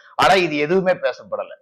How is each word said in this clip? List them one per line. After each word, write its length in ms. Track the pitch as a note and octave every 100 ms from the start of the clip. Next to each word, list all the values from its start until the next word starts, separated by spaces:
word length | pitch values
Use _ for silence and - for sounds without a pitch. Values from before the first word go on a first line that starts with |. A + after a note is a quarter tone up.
| - -
ஆனா 180 | D3
இது 240 | G3 E3+ D3
எதுவுமே 340 | D3 F#3 F3+
பேசப்படல. 600 | F3+ C3 A#2+ G#2+ G2+ F2+ -